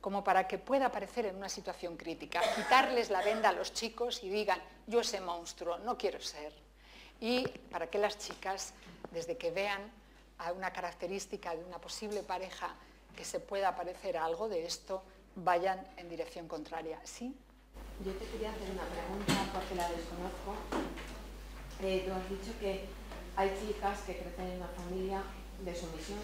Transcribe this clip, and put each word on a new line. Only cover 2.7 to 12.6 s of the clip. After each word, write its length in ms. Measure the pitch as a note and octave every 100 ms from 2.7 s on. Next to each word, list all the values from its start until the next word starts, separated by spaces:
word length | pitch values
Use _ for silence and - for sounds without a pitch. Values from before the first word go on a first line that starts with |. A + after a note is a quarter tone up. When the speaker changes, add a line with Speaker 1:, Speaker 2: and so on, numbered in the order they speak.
| B3+ C4+ B3 A3+
Speaker 1:
la 120 | F#3+
venda 280 | G3+ G#3+ A3
a 20 |
los 200 | F3+ F3+
chicos 500 | - A3+ - A#3+ -
y 40 | F#3+
digan, 320 | G#3 G3+ F#3 - - -
"Yo 120 | A#3
ese 200 | A#3 G3
monstruo 580 | F#3 E3+ E3+ - E3+ F3
no 180 | G#3 B3
quiero 240 | G3 C#3
ser". 320 | - D3+ D3+ - - - - - - -
Y 260 | A3 B3 C4 - -
para 160 | F3 E3
que 100 | G3+
las 200 | G#3 -
chicas, 560 | - - G3 F#3+ - - - - -
desde 240 | E3 E3 E3
que 140 | E3+
vean 360 | F3 G3+ G3 G#3 - - - - -
a 120 | E3+
una 200 | F3+ F#3
característica 840 | F3+ F3+ E3 F3 G3 - G3 F3+
de 80 | E3
una 140 | F3+ F3
posible 460 | E3 - G#3+ G3+
pareja 500 | E3+ F#3 F#3 -